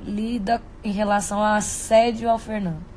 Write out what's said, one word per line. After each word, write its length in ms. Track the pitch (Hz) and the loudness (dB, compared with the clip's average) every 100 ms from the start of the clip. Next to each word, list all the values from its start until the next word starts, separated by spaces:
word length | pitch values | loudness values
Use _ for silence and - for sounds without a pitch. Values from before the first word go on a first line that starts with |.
lida 600 | - 208 220 240 196 233 - - | -6 -4 -2 -2 0 -2 -2 -8
em 80 | 220 | -4
relação 500 | 196 208 202 202 202 | -2 2 2 0 0
a 140 | 214 214 | 2 2
assédio 760 | - - - 220 233 226 233 | 0 -6 4 6 6 2 0
ao 80 | 226 | 0
Fernando? 460 | 226 214 190 156 175 | -2 -4 -4 -6 -10